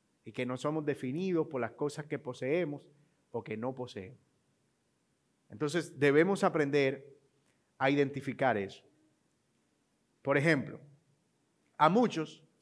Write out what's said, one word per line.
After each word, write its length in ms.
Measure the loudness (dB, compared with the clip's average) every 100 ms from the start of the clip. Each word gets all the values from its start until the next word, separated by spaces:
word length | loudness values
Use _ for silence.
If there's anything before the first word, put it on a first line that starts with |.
| _ _
y 80 | -12
que 140 | -6 -6
no 120 | -4
somos 280 | -2 -2 -2
definidos 600 | -4 -4 -4 -2 0 -2
por 120 | -2
las 120 | -4
cosas 340 | -4 -6 -6 -8
que 140 | -8
poseemos 640 | -8 -6 0 0 0 -6 -12 _ _ _ _
o 120 | -10
que 140 | -8 -6
no 160 | -6
poseemos. 460 | -6 -10 -10 -14 -16 _ _ _ _ _ _ _ _ _ _ _ _ _
Entonces 500 | -6 -4 -2 -4 2
debemos 440 | 4 6 6 4
aprender 760 | 2 2 2 4 2 0 -8 -20 _ _ _ _ _ -2
a 100 | 2
identificar 680 | 2 2 -2 -8 0 2 2
eso. 260 | -2 -8 _ _ _ _ _ _ _ _ _ _ _ _ _ _
Por 160 | 0 2
ejemplo, 420 | 4 2 0 -10 -18 _ _ _ _ _ _ _ _ 2
a 100 | 4
muchos, 540 | 4 2 0 -8 -10 _ _